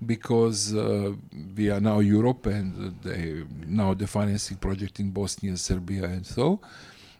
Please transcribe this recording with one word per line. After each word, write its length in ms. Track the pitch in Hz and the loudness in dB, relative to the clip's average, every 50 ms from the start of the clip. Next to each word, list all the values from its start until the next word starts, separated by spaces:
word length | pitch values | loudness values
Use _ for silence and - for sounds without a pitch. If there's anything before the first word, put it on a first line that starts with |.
| - | -4
because, 680 | 113 117 113 - - 120 117 117 113 113 101 101 104 107 | -4 -4 -2 0 2 4 4 4 4 2 0 -2 -2 0
uh, 380 | 107 107 107 104 104 101 98 101 - - - - 65 78 95 95 | 0 0 2 0 0 0 -2 -4 -6 -10 -14 -14 -14 -14 -8 -2
we 140 | 104 104 104 | 0 2 2
are 120 | 101 101 | 4 4
now 180 | 104 110 107 107 | 4 4 4 6
Europe, 460 | 104 101 104 107 113 123 127 127 - 110 | 6 6 6 6 6 4 2 0 0 -2
and, 200 | 98 104 98 95 90 | 0 0 -2 -4 -6
uh, 180 | 95 98 95 87 87 95 | -6 -8 -8 -10 -8 -8
they, 400 | 92 - 92 85 80 78 80 78 71 - 71 78 78 | -8 -6 -6 -6 -6 -6 -8 -8 -10 -12 -12 -6 -2
now 260 | 90 107 101 95 95 | 0 2 2 2 2
the 140 | 92 101 98 | 0 -2 -2
financing 500 | - - 104 101 101 101 - - 98 92 | 0 0 0 2 0 0 -2 -6 -6 -4
project 420 | - 95 95 95 101 95 - - | -4 -4 -2 -4 -4 -6 -6 -4
in 120 | 104 98 | -4 -4
Bosnia, 460 | 92 98 101 95 - - - 101 92 87 | -2 -2 -4 -4 -4 -4 -4 -4 -4 -4
Serbia, 480 | - - 95 92 90 87 98 95 92 | -2 -2 -2 -2 -2 -4 -4 -4 -2
and 200 | 87 90 92 90 | -4 -4 -6 -6
so. 360 | - - - 127 156 196 208 - - - - - - - - - - - _ | -6 -2 2 2 2 2 0 -2 -8 -20 -20 -20 -20 -20 -20 -20 -20 -20 _